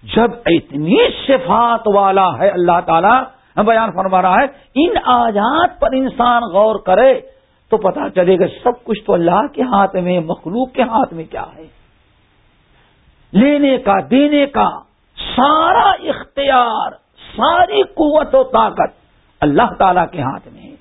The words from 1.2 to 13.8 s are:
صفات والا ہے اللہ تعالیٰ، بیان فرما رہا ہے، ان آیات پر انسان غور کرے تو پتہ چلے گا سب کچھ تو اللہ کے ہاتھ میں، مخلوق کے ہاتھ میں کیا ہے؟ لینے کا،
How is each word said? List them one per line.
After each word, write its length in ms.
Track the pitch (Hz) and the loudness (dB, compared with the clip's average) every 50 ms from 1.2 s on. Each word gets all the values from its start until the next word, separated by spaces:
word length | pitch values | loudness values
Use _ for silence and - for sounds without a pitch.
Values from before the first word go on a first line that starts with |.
| - | -2
صفات 640 | - 269 247 - 175 196 220 240 240 233 226 226 214 | 0 0 0 2 0 0 0 2 0 -2 -2 -2 0
والا 500 | 202 196 196 196 190 190 190 180 151 117 | 0 2 2 2 2 2 2 0 0 0
ہے 100 | 160 196 | -2 -2
اللہ 320 | 185 180 180 175 175 175 175 | 0 0 0 2 2 0 0
تعالیٰ، 360 | - 165 165 170 202 233 262 262 - _ _ _ _ _ - 208 | 0 0 2 4 4 2 2 0 -4 _ _ _ _ _ -2 0
بیان 260 | 208 226 220 226 220 165 | 2 2 2 0 -2 -4
فرما 280 | 175 190 190 185 185 180 | -4 -4 0 0 2 2
رہا 180 | 185 180 208 | 2 2 2
ہے، 60 | 277 269 - - - _ _ | 0 0 -4 -12 -20 _ _
ان 220 | 247 311 349 466 - - | 0 0 0 0 -2 0
آیات 760 | - 254 240 240 226 214 202 202 233 277 320 349 349 349 - | 0 0 2 2 0 0 -2 -2 0 0 0 -2 -2 -2 -2
پر 80 | - - 254 | -2 -2 0
انسان 500 | 262 262 254 - - 240 240 240 240 240 | -2 -4 -4 -2 -2 0 2 2 0 -2
غور 340 | 214 165 190 208 220 220 | 0 0 2 2 2 0
کرے 440 | 202 190 - 185 196 240 269 254 - - - _ _ _ _ _ _ _ _ | -2 -2 0 2 4 4 4 2 2 -2 -12 _ _ _ _ _ _ _ _
تو 80 | - | -4
پتہ 240 | 214 214 190 180 294 294 - - | 0 0 -2 -2 -2 -8 -6 -2
چلے 220 | 185 180 175 190 175 | 0 2 2 2 2
گا 60 | 185 165 - - - | 2 -2 -4 -4 -4
سب 200 | 247 240 - _ | -4 -4 -4 _
کچھ 200 | - 226 - - | -8 -8 -8 -2
تو 80 | - 196 | -2 -2
اللہ 340 | 180 170 170 175 190 226 285 - | 0 2 2 2 2 2 -2 -4
کے 100 | - 254 | -6 -4
ہاتھ 340 | 254 - 196 202 190 190 | -2 0 0 0 0 0
میں، 240 | 190 180 180 180 180 | -4 -2 -2 -2 -2
مخلوق 520 | 165 160 175 - - 160 175 233 262 254 - | -2 -4 -8 -10 -8 -8 -6 -6 -6 -6 -2
کے 100 | - 247 | -4 -4
ہاتھ 320 | - 226 226 170 - - | -2 0 -2 -2 -2 -6
میں 100 | 165 160 - | -14 -16 -14
کیا 140 | - - 95 - - | -12 -14 -14 -14 -16
ہے؟ 100 | 143 160 151 _ _ _ _ _ _ _ _ _ _ _ _ _ _ _ _ _ _ _ _ _ _ _ _ _ _ _ _ _ _ _ _ - | -20 -20 -20 _ _ _ _ _ _ _ _ _ _ _ _ _ _ _ _ _ _ _ _ _ _ _ _ _ _ _ _ _ _ _ _ 0
لینے 460 | 180 240 285 294 294 285 277 262 | 2 4 4 2 2 2 0 0
کا، 160 | 247 | 0